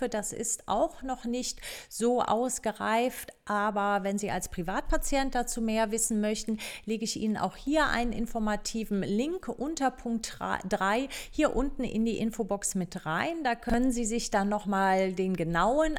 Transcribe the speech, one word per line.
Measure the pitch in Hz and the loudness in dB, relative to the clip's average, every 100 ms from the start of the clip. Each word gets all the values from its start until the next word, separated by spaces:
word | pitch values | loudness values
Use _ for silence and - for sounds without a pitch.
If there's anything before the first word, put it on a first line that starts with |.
| 247 | -4
Das | 214 - | -2 -4
ist | - 165 - - | -4 -4 -4 0
auch | 208 330 - | 2 2 -2
noch | 262 254 | -8 -4
nicht | 240 247 240 - - - - | -2 -2 -4 -6 -10 -12 -12
so | - 233 247 | 0 2 4
ausgereift, | - 214 247 - 220 202 202 226 247 247 - - - | 4 2 2 0 -2 -2 0 2 2 -2 -12 -10 -2
aber | 208 214 208 202 202 | 0 2 2 2 2
wenn | 196 202 | 2 0
Sie | 202 | 0
als | 180 - | -2 -2
Privatpatient | - 170 220 - 320 - 277 269 254 | -4 -2 0 2 2 4 2 2 0
dazu | 240 - | -2 0
mehr | 226 220 220 | 0 2 2
wissen | 226 - 220 | 0 0 2
möchten, | 214 214 - 220 - - | 2 0 -2 -4 -6 -8
lege | - 220 220 | -4 -2 -2
ich | - | -2
Ihnen | 220 214 | 0 0
auch | 185 - | -2 -2
hier | 269 311 277 | 0 2 4
einen | 226 240 | 2 0
informativen | 214 226 226 214 208 208 226 214 202 | -2 -2 0 0 0 -2 -4 -2 0
Link | 156 202 285 370 - | 0 0 0 -2 -6
unter | - 277 330 269 | -6 -4 0 0
Punkt | 254 240 233 - - 185 196 185 | 0 -4 -4 -6 -6 -4 -2 -2
drei | 208 190 220 269 - - | 0 2 0 -2 -6 -6
hier | - 302 - | 0 2 2
unten | 277 - 247 | -2 -2 -2
in | 214 | 0
die | 226 214 | 0 0
Infobox | 220 220 196 202 - 190 | -2 -2 -4 -4 -2 -2
mit | 175 185 156 | -4 -6 -4
rein. | 165 269 339 269 | -2 -2 0 -2
Da | 233 | 0
können | - 233 262 | 2 2 4
Sie | 233 | 2
sich | 220 233 - | 0 -2 0
dann | 208 202 | 2 2
nochmal | 208 196 196 196 190 190 | 0 0 2 4 4 4
den | 185 185 | 2 0
genauen | 180 160 170 196 285 311 | 0 0 2 4 4 2